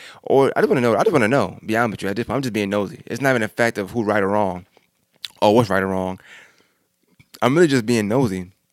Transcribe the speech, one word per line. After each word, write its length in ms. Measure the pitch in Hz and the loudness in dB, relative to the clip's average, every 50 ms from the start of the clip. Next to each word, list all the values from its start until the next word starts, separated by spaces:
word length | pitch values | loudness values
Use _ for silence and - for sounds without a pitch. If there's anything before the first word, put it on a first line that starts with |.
| - - - - - | -20 -20 -20 -16 -4
Or 280 | - 110 135 135 120 - | 0 2 4 4 2 2
I 60 | - | 0
just 80 | - - | 0 2
wanna 120 | 220 139 | 2 2
know. 140 | 120 120 110 | 2 2 2
I 80 | 101 160 | 2 2
just 100 | 220 175 | 2 2
wanna 140 | 139 110 104 | 2 2 2
know. 300 | 131 139 101 87 - - - | 2 0 0 -2 -6 -12 -8
Be 100 | 95 107 | -4 -2
honest 180 | 113 120 113 95 | 0 0 -2 -2
with 100 | - - | -6 -6
you, 60 | 95 | -6
I 40 | 101 | -6
just, 160 | 107 117 - | -6 -6 -4
I'm 120 | 104 135 | -4 -4
just 120 | 135 127 101 | -4 -4 -4
being 160 | 110 104 98 | -4 -2 -2
nosy. 320 | 101 104 101 92 - - - - | -2 -2 -4 -4 -8 -14 -12 -10
It's 140 | - 117 | -8 -4
not 100 | 135 135 | -2 0
even 120 | 131 120 107 | 0 0 -2
a 40 | 110 | -4
fact 300 | - - 120 117 113 - | -2 -2 -2 -2 0 -4
of 140 | 98 87 | -8 -6
who 120 | 117 120 110 | -4 -4 -2
right 180 | 101 104 107 | 0 0 0
or 60 | 98 95 | 0 0
wrong 380 | 101 104 104 95 90 90 98 _ _ _ _ _ _ _ _ _ _ _ - - _ - | 0 0 0 0 -2 -6 -10 _ _ _ _ _ _ _ _ _ _ _ -18 -16 _ 0
or 140 | - 107 104 | 2 4 6
what's 140 | 120 120 98 | 6 4 4
right 120 | 95 98 | 2 0
or 60 | 95 95 | 0 0
wrong. 320 | 95 95 92 92 92 - - - - - - _ _ _ _ _ _ _ _ _ _ _ _ _ _ _ _ _ _ - | -2 -4 -4 -6 -8 -10 -14 -20 -20 -20 -20 _ _ _ _ _ _ _ _ _ _ _ _ _ _ _ _ _ _ -2
I'm 140 | - 120 139 | 0 0 4
really 120 | 165 180 156 | 4 4 4
just 180 | 135 131 110 | 4 0 0
being 220 | 110 123 113 104 98 | 0 0 0 0 0
nosy, 440 | 107 135 135 107 95 92 90 92 _ _ _ _ | 0 0 0 0 -2 -6 -10 -12 _ _ _ _